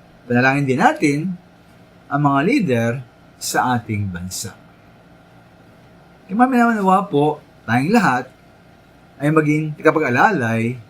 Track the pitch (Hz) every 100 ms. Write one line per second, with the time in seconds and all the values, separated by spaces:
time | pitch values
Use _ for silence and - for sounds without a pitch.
0 | - - - 120 131 139 135 127 247 311
1 | 147 147 185 175 - _ _ - - -
2 | - 143 143 139 175 285 151 117 117 131
3 | - _ - - - 143 120 120 110 104
4 | 98 87 92 - 113 - - - - -
5 | - - - - - - - - - -
6 | - - - 208 262 240 233 220 185 156
7 | 180 143 151 147 - - - 123 151 233
8 | 160 123 - - - - _ - _ _
9 | - - 147 156 147 151 156 147 156 151
10 | 139 127 208 165 113 113 117 127